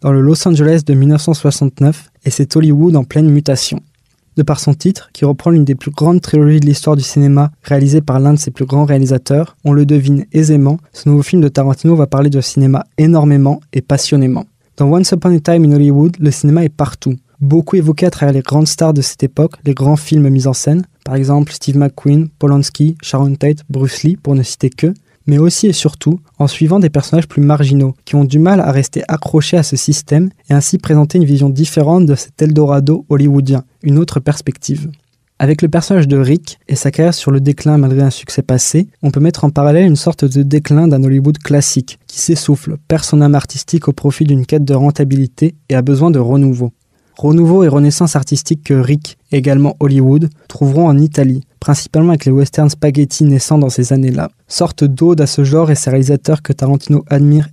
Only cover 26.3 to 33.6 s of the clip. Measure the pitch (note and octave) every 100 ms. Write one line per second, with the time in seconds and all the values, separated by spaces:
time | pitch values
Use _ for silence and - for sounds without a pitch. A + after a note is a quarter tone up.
26.3 | _ C#3+ - D#3+ F#3+ E3+ D3 - F3 D#3
27.3 | - C#3+ D3 C#3 C#3 C3+ C3 - D3 C#3
28.3 | D3 E3+ G3 D#3 C3+ C3+ - - D#3 -
29.3 | D#3+ D3 F3+ D3 C3+ - D3 - D3 F#3
30.3 | - _ C#3+ - F3+ - D3+ D3 F3+ D3+
31.3 | C#3+ C#3 C3+ D#3 - D3 F3 E3 C#3 -
32.3 | - D#3 D3+ D3 C#3+ C#3 D#3+ - C#3+ C#3+
33.3 | C#3 C3+ C3+